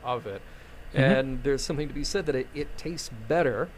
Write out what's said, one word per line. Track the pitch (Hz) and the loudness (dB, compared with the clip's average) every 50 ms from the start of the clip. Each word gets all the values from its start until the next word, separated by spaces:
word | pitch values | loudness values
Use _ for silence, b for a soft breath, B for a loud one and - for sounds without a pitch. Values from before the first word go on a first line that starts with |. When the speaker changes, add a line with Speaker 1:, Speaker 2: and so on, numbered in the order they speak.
| - | -4
Speaker 1:
of | 123 123 117 - | -2 -2 -2 -4
it. | 104 98 98 - B B B B B B B B B | -6 -8 -8 -10 B B B B B B B B B
Speaker 2:
Mm-hmm. | - 131 | 2 4
Speaker 1:
And | 135 135 135 131 135 135 127 123 | 6 6 6 6 4 2 -2 0
there's | 120 143 139 131 - | 2 2 2 2 0
something | - 160 143 151 139 | -2 -2 -2 -2 -2
to | - | -2
be | 143 - | -2 -2
said | - - 196 165 | 0 0 0 0
that | 151 135 | 2 0
it, | 127 - - - | 0 -2 -2 -4
it | 143 147 - - | -6 -6 -4 -6
tastes | - - 156 175 151 - - 123 110 110 | -6 -6 -6 -6 -6 -8 -8 -8 -10 -2
better | 110 156 175 165 131 107 107 160 180 - | 2 4 4 6 4 4 2 -2 -2 -4